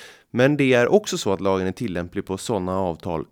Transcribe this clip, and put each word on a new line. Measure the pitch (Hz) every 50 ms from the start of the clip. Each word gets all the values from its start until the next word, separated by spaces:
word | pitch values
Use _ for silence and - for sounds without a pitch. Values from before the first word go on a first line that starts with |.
| - - - - _ _
Men | - 117 127 139 151
det | 143 139 131 127
är | 120 120
också | 123 147 208 214 - -
så | 170 - 104 98
att | 87
lagen | 95 98 95 95 92
är | 95
tillämplig | 95 - 127 104 85 87 87 87 - 101 95
på | - 95
sådana | 95 - - 117 98 90 92 92 95
avtal | 95 87 82 78 - - 85 78 - -